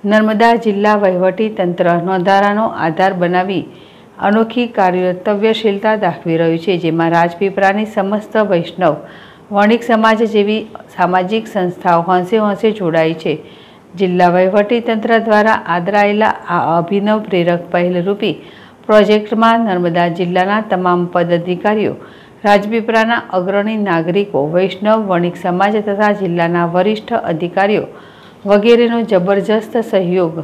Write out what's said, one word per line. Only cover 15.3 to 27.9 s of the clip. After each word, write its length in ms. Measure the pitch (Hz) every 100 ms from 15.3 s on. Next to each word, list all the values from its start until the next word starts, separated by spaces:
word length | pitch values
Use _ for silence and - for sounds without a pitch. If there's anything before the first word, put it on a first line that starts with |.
| 214 214 220 -
આદરાયેલા 640 | 175 175 208 202 208 - - -
આ 120 | 175 131
અભિનવ 440 | 170 165 202 208 214
પ્રેરક 400 | 214 190 170 175 170
પહેલ 320 | 180 180 180
રૂપી 320 | 175 202 208 151 - - - -
પ્રોજેક્ટમાં 840 | - 214 202 214 214 220 226 226 226
નર્મદા 420 | 180 175 170 175
જિલ્લાના 500 | 165 175 180 185 208 214
તમામ 300 | 185 180 175 175
પદાધિકારીઓ, 880 | 175 170 170 175 175 208 214 175 - - - - -
રાજપીપળાના 840 | 208 208 208 226 220 226 220 233 -
અગ્રણી 480 | 185 180 202 208 220
નાગરિકો, 680 | 202 165 165 190 202 156 147
વૈષ્ણવ 520 | 175 185 - 208 220 202
વણિક 300 | 175 175 175
સમાજ 380 | 185 175 202 214
તથા 300 | 208 202 208
જિલ્લાના 580 | 202 190 170 170 175 170
વરિષ્ઠ 400 | 170 190 214 - 233
અધિકારીઓ 600 | - 165 175 180 202 202 -